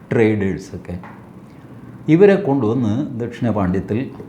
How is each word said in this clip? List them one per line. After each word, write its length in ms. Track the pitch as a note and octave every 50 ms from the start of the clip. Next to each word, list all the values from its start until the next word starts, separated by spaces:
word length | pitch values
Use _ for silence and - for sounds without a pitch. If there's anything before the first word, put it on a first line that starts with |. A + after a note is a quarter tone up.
| - -
ട്രേഡേഴ്സൊക്കെ, 880 | C#3 A#2+ A2 A2 G#2+ G2+ G2 F#2+ F2 - - - G2 F2 - - F2 F2+ - - - - - - - - - - - - - - - - - - - - -
ഇവരെ 280 | C#3 D#3 F3 G3+ G3 G3
കൊണ്ടുവന്ന് 840 | F#3+ - C3+ C#3 C#3 A2+ G#2 A#2 C3+ A#2+ G#2 G#2 C3 D3+ D3+ C3 A2+
ദക്ഷിണപാണ്ഡ്യത്തിൽ 920 | A#2+ A#2 - - B2+ A#2 G2+ G#2+ F#2+ F2+ F#2+ G2 - - G#2 A#2 C3+ C3+ - - -